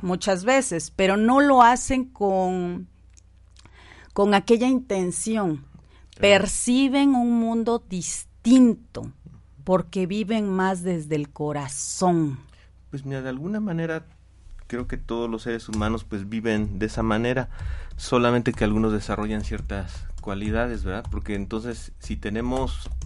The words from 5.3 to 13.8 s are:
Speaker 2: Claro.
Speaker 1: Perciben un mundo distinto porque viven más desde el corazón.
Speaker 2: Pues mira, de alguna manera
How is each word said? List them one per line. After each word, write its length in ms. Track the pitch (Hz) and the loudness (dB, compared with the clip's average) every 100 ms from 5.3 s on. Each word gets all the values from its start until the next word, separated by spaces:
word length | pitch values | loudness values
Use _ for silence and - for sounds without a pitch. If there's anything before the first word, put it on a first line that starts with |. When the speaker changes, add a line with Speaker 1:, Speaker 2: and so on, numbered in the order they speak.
| 220 185 143 - - - - - - | -2 -2 -4 -8 -20 -20 -20 -20 2
Speaker 2:
Claro. 60 | |
Speaker 1:
Perciben 920 | 202 190 190 - 240 254 269 277 277 254 | 6 6 4 -2 0 2 2 4 4 4
un 240 | 240 233 | 2 2
mundo 440 | 226 233 226 233 - | 0 0 0 -2 -4
distinto 1200 | 180 - - - - 226 254 247 - - 113 117 - - - - - | -8 -8 -10 -12 -4 6 8 8 4 -6 -12 -12 -14 -20 -20 -20 -10
porque 420 | 156 185 - 196 180 | 0 0 0 -4 -2
viven 420 | 208 196 226 202 | -2 -2 -2 0
más 340 | 185 185 185 | 0 0 0
desde 320 | 180 170 147 151 | -2 -4 -2 -4
el 140 | 143 | -4
corazón. 1080 | - 147 143 135 - - - 185 170 151 131 - - - - - | -6 -4 -4 -6 -8 -8 0 2 2 0 -4 -14 -20 -20 -20 -14
Speaker 2:
Pues 140 | 139 135 | -12 -8
mira, 160 | 135 | -6
de 80 | 131 | -6
alguna 300 | 127 175 214 | -8 -6 -4
manera 460 | 208 165 | -4 -4